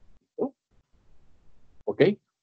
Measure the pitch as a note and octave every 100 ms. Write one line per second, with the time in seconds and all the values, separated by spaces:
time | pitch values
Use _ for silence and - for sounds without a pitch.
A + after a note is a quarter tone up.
0 | - - _ - C4+ - _ - _ -
1 | - - - - - - - - - G2+
2 | D#3+ G#3 _ _